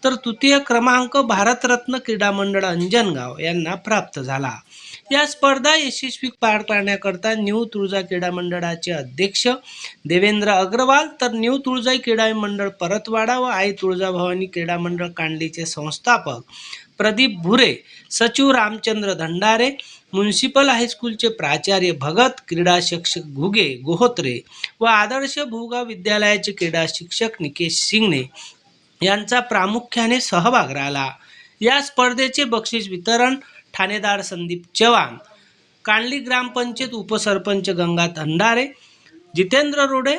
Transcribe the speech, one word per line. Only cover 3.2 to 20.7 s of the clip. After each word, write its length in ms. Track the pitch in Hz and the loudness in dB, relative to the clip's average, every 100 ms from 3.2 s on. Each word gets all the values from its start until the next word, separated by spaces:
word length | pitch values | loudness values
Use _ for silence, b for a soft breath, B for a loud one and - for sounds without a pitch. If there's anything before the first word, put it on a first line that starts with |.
| 123 123 | -6 -6
यांना 360 | 160 170 160 | -4 -2 -2
प्राप्त 460 | 190 202 214 - - | -6 -2 -2 -2 -10
झाला. 320 | 131 135 135 110 _ B B B - | -6 -4 -4 -8 _ B B B -2
या 140 | 277 294 | 0 2
स्पर्धा 480 | 294 277 269 262 320 | 2 2 4 4 2
यशस्वी 520 | 285 - 262 - 254 - | 2 -6 -8 -6 -8 -2
पार 220 | 233 214 | 0 0
पाडण्याकरता 720 | 208 208 202 196 196 180 220 | 0 0 0 -2 -2 -2 -2
न्यू 300 | 220 202 214 | 0 0 0
तुळजा 360 | 233 214 196 196 | -2 -4 -2 -2
क्रीडा 300 | 180 180 180 | -2 -2 -2
मंडळाचे 640 | 180 175 175 170 170 180 | -2 -4 -4 -4 -4 -6
अध्यक्ष 560 | 165 131 131 196 196 247 254 B B B B | -6 -6 -2 -2 0 0 -2 B B B B
देवेंद्र 440 | 147 175 202 208 208 | 0 2 4 2 4
अग्रवाल, 580 | 196 190 226 262 277 311 - | 4 2 0 4 4 4 -2
तर 120 | 247 | -2
न्यू 260 | 226 226 269 | 0 0 0
तुळजाई 400 | 277 254 233 254 | -2 -2 0 0
क्रीडा 360 | 240 226 220 | 0 2 2
मंडळ, 340 | 220 208 202 202 | 0 -4 -2 -4
परतवाडा 680 | 190 190 202 208 220 220 254 | -4 -4 -4 -2 -2 0 0
व 40 | |
आई 300 | 254 202 202 | 0 0 0
तुळजाभवानी 760 | 202 190 180 190 180 180 180 190 | 0 -2 0 -2 0 -2 -2 -4
क्रीडा 300 | 180 170 175 | -6 -4 -2
मंडळ 300 | 175 175 175 | -2 -4 -6
कांडलीचे 580 | 170 160 156 160 160 165 | -4 -4 -4 -8 -8 -10
संस्थापक 720 | - 151 147 - 233 165 120 - B B B B _ | -8 -8 -6 2 2 0 -10 -12 B B B B _
प्रदीप 380 | 208 208 262 196 | -2 2 0 0
भुरे, 360 | 165 240 226 117 _ B B | 0 4 4 0 _ B B
सचिव 400 | - 226 233 277 | 0 0 4 4
रामचंद्र 640 | 254 214 214 226 220 202 | 4 2 -2 -4 -2 -2
धंडारे, 560 | 180 160 170 208 226 247 277 B B _ | -4 -2 0 2 4 2 -2 B B _
म्युनिसिपल 560 | 190 208 202 262 277 | 0 0 2 2 4
हायस्कूलचे 600 | 277 | 4